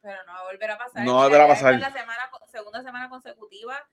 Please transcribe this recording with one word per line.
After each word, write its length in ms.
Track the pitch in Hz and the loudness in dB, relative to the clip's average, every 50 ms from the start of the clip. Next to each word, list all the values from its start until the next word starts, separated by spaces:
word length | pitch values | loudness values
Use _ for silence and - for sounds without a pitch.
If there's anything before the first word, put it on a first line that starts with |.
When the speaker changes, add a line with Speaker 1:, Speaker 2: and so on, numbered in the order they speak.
| _ 208 | _ -18
Speaker 1:
Pero 160 | 196 190 185 | -18 -18 -18
no 80 | - 175 | -20 -18
va 60 | 185 | -18
a 40 | 185 185 | -16 -16
volver 200 | 190 196 214 220 | -14 -12 -10 -10
a 60 | 214 208 | -10 -10
pasar. 260 | - - _ - 120 | -12 -14 _ -8 -4
Speaker 2:
No 100 | 123 123 | -2 2
va 60 | 127 | 2
a 20 | 135 | 4
volver 160 | 139 147 147 | 6 8 8
a 20 | 151 | 8
Speaker 1:
Mira, 40 | 147 | 8
ya 60 | 143 | 6
esta 120 | - 135 | 4 4
Speaker 2:
pasar. 80 | 131 131 | 2 2
Speaker 1:
es 60 | 123 | 2
la 180 | 117 - - - | -2 -8 -10 -12
semana 220 | - - - 233 247 254 | -14 -12 -12 -12 -12 -12
co-, 160 | - - _ _ | -14 -20 _ _
segunda 340 | _ 233 208 208 214 240 | _ -20 -20 -16 -18 -18
semana 280 | 254 262 240 247 254 254 | -18 -16 -16 -16 -16 -16
consecutiva. 640 | 254 254 247 247 233 220 214 208 190 202 220 240 262 285 294 _ | -18 -20 _ -20 -20 _ -20 -20 _ -20 -18 -16 -16 -16 -18 _